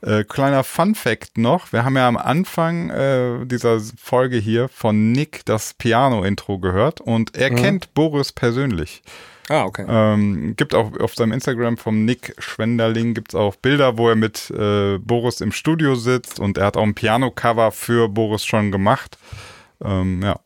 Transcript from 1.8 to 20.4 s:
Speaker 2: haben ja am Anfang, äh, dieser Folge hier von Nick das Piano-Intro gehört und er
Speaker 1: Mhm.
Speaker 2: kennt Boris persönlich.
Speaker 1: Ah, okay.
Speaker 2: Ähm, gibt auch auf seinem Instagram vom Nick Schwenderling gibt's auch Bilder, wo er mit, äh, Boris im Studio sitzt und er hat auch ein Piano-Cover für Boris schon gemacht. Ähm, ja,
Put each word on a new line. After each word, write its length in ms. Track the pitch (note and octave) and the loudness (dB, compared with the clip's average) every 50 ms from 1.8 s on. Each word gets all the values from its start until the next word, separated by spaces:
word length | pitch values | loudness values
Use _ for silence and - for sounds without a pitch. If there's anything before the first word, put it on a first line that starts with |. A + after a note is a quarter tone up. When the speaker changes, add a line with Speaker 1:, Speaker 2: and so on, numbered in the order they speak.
| A#2+ | 0
Speaker 2:
haben 100 | C3+ C3+ | 2 2
ja 140 | C3+ B2 B2 | 2 2 2
am 80 | A#2 | 2
Anfang, 720 | - - A#2+ C#3 E3+ F#3+ - - F3 E3 E3 E3+ E3+ E3+ - | 0 0 0 0 0 -2 -2 -2 -2 -2 -2 -2 -4 -4 -4
äh, 560 | - A2+ C3+ C#3 C3 B2+ B2 B2 A#2+ B2+ B2+ | -4 -2 0 0 0 0 0 -2 -4 -6 -6
dieser 340 | B2+ B2 A#2 A#2 A#2 A2+ A2 G#2+ A2+ - - | -6 -4 0 2 2 2 2 0 -6 -14 -16
Folge 400 | - - A#2+ B2 C3 C3 B2 A#2 | -6 -2 2 2 2 2 0 -2
hier 300 | G2+ G#2+ A2 A#2 B2+ C3 | 0 2 0 0 0 -2
von 420 | - - - A2 G#2+ G#2+ G#2+ A2 | -4 -4 -2 0 2 4 4 4
Nick 320 | A#2+ C3+ D3+ - - - - | 2 2 0 -2 -6 -10 -4
das 300 | - A2 A2 - - - | -2 -2 -2 -2 -6 -8
Piano-Intro 840 | - - A#2 A2 A#2+ C#3 C3+ A#2+ G#2 F#2 G2 G2 - - - G2+ F#2 | -4 0 2 4 4 4 4 2 2 0 0 -2 -2 -4 -6 -6 -2
gehört 440 | F#2 F#2 F2+ G2 A#2+ D#3 - - | -2 0 2 2 2 2 0 -4
und 340 | - A#2+ A#2 A2+ A2+ - - | -4 -2 0 0 0 -2 -2
er 140 | - - C#3 | 0 0 0
Speaker 1:
Mhm. 40 | B2 | 2
Speaker 2:
kennt 360 | A#2+ B2 G3+ G3 F3+ - - | 2 2 2 2 0 -4 -4
Boris 400 | - C#3+ D#3+ D#3+ D3 C#3+ C3 - | 0 0 2 2 2 2 0 0
persönlich. 720 | - - C3 A#2+ A#2 C3 C#3+ C3+ G2+ D#2+ D2+ - - - _ - - - - - - - - - | 0 -2 -2 0 0 0 0 -2 -2 -2 -4 -6 -10 -18 _ -20 -20 -20 -20 -20 -20 -14 -6 -2
Speaker 1:
Ah, 140 | D3 D3+ G#2 | 0 0 0
okay. 200 | F#2+ - - G2 | -2 -4 -8 -4
Speaker 2:
Ähm, 680 | - A2+ A2 G#2+ G#2+ G#2+ G#2 G#2 G#2 G2 C2 C#2+ - G#2+ | 0 2 4 4 4 4 2 2 0 0 -2 -4 -4 -2
gibt 180 | - D3 - - | -2 -2 2 2
auch 240 | G#2+ A2 G#2+ - - | 2 2 0 -2 -4
auf 140 | A2+ A2 - | -4 -4 -2
seinem 160 | - A#2 A2 | 0 0 0
Instagram 440 | A2 C3+ - C#3+ B2 A#2 A#2+ A#2 A#2 | 0 -2 -2 -2 -2 -2 -2 -2 -2
vom 300 | - - A2+ G#2+ G#2+ G#2+ | -2 -2 -2 0 2 2
Nick 280 | A#2 B2 - - - - - | 0 0 -2 -6 -16 -16 -14
Schwenderling 760 | - - - - A2 A2+ A#2+ A#2 A2+ A2+ A2 A2+ A#2 A#2 | -14 -10 -6 -4 -2 0 0 2 2 0 0 0 0 -2
gibt's 220 | A2 A2 G#2 - - | -2 -4 -6 -6 -2
auch 220 | - G#2 G2+ - | 0 0 0 -2
Bilder, 420 | - - C3+ C#3+ C#3+ C#3 B2+ A2+ A2+ | 0 0 0 2 4 2 2 2 2
wo 100 | A#2 A#2 | 4 4
er 80 | A2+ | 4
mit, 340 | A2 A2 G#2+ - - - - | 4 2 0 -2 -6 -12 -8
äh, 440 | - - G#2 G#2 G#2 G2+ G2+ G2+ G2 | -6 -2 -2 0 0 0 0 0 -2
Boris 460 | F#2 G2+ A2 A#2+ A#2+ A#2 B2 - - | -2 -2 -2 -2 0 0 -2 -4 -2
im 100 | - - | -4 -4
Studio 440 | - - - D#3 D#3+ D#3+ D#3 C#3 C3 | -4 -4 -2 -2 0 2 2 0 0
sitzt 440 | A#2+ A2+ B2 B2+ B2 - - - - | 0 0 0 0 0 -2 -6 -8 -4
und 160 | G2+ G2+ F#2+ | -4 -2 0
er 80 | F#2 G2 | 0 0
hat 140 | G2+ - - | 0 2 2
auch 40 | G#2+ | 0
ein 100 | G#2 G2 | 0 0
Piano-Cover 800 | - A2+ G#2+ A2 B2 C3+ A#2+ - - - A#2 A2+ A#2 A2+ G#2+ | 0 0 0 2 2 0 -2 -4 -2 0 0 2 2 2 0
für 360 | - - - - A#2+ A#2 A#2 G#2+ | 0 -2 -4 0 2 2 2 2
Boris 380 | G2 A2+ A2 G#2 G#2+ G#2 - | 0 0 0 0 -2 -4 -4
schon 260 | - - G#2+ G#2 G2+ | 0 0 0 0 2
gemacht. 460 | F#2+ G2 G2 G#2+ C3 - - - - - _ - - - - - - - - _ _ - - | 0 2 2 2 2 0 -2 -10 -20 -20 _ -20 -20 -18 -18 -20 -20 -20 -20 _ _ -10 -6
Ähm, 380 | G#2+ F#2+ F#2 F#2 F#2 F#2 F2+ | -2 -2 0 0 0 -2 -2
ja, 180 | G2+ G2+ - - | -2 -2 -4 -4